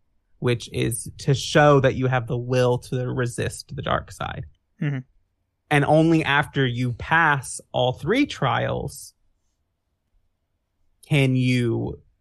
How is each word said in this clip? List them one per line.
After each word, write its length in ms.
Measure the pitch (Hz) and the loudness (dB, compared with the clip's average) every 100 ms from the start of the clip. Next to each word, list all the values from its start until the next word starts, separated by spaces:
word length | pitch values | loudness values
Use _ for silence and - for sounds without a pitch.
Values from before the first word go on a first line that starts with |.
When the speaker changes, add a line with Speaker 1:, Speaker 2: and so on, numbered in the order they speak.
| _ _ _ _ | _ _ _ _
Speaker 1:
which 340 | 127 120 - | -2 -2 -4
is 380 | 123 131 117 - - | -4 -4 -4 -10 -6
to 160 | - | -2
show 460 | 135 - 156 147 143 | 0 2 6 6 6
that 160 | 131 - | 4 0
you 100 | 127 | 0
have 220 | 127 117 | -2 -2
the 100 | 120 | -6
will 400 | 123 127 123 123 | -2 2 2 0
to 300 | - 127 127 | -2 -6 -4
resist 640 | 123 123 - - - - 139 | -4 -4 -4 -6 -8 -12 -10
the 60 | |
dark 300 | - - - | -4 -4 -4
side. 340 | - - - 73 - _ - | -10 -10 -10 -14 -18 _ -8
Speaker 2:
Mm-hmm. 200 | 147 135 - _ _ _ _ _ - | -6 -6 -8 _ _ _ _ _ -2
Speaker 1:
And 140 | 147 139 | 2 4
only 380 | 156 165 160 | 4 6 4
after 440 | - 143 147 147 127 | 2 0 0 -2 -2
you 260 | 120 127 | -2 -4
pass 680 | 117 - 160 160 139 - - - | -6 0 2 4 0 -4 -14 -6
all 220 | 127 127 | -2 0
three 340 | 127 147 254 294 | -2 -2 0 -2
trials 880 | - 131 117 123 123 135 - - - _ _ _ _ _ _ _ _ _ _ _ _ _ _ _ _ _ _ - | -2 -2 0 -2 -4 -8 -12 -18 -20 _ _ _ _ _ _ _ _ _ _ _ _ _ _ _ _ _ _ -2
can 260 | 151 131 127 | 2 2 2
you 640 | 127 123 120 117 117 - _ _ | 2 2 0 -2 -4 -10 _ _